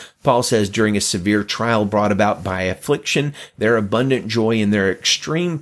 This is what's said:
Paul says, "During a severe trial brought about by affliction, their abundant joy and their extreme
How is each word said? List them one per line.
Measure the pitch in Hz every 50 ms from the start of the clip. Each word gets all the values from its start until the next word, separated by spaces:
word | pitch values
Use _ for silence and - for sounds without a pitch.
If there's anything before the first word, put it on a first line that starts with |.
| - - _ _ -
Paul | 143 123 123 123
says, | - 123 110 104 95
"During | 101 113 110 107 104
a | 101
severe | - - - 98 87 101 104 104 101
trial | - - - 113 117 117 107 104
brought | 101 110 104 104 104
about | 104 95 107 104 104 - -
by | 101 92 92
affliction, | 92 92 85 - - - 143 139 - - - 147 143 147 143 - - - _
their | - 107 110 117
abundant | 113 104 98 110 113 131 135 131 117 -
joy | 110 110 117 110 113 117 110
and | 107 101
their | 104 104 95 95
extreme | 90 - - - - - - - 151 165 175 175 165 147